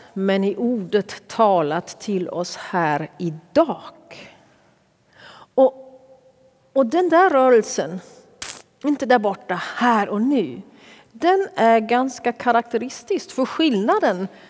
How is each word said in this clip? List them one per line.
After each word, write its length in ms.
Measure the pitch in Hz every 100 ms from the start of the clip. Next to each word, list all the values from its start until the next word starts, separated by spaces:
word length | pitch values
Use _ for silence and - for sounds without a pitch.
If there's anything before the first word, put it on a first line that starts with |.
| -
men 320 | 190 196 196
i 120 | 196 196
ordet 720 | 240 240 175 208 196 - -
talat 720 | - 220 185 147 160 - -
till 280 | - 196 175
oss 280 | 165 180 -
här 540 | - 185 160 147 160 -
idag. 760 | 175 156 - 277 330 185 - - _ - - - _ _ _ _ _ _ _ _ - - -
Och, 460 | - 262 - - - _ - _ _ _ _ _
och 140 | 269 240
den 220 | 320 359
där 220 | 330 381
rörelsen, 720 | 277 262 240 202 - 151 180 - - - _ - - - _
inte 220 | 285 285 254
där 120 | 247
borta, 360 | 208 185 - 180 - -
här 320 | 240 226 202
och 140 | 208
nu, 400 | 247 277 156 113 - - - - _
den 360 | 226 339 381 381
är 260 | - 226 226
ganska 520 | 220 240 262 - 247
karaktäristisk 1000 | 233 247 233 240 226 247 - - 381 -
för 160 | - 262
skillnaden 840 | - 320 208 220 415 302 180 190 - -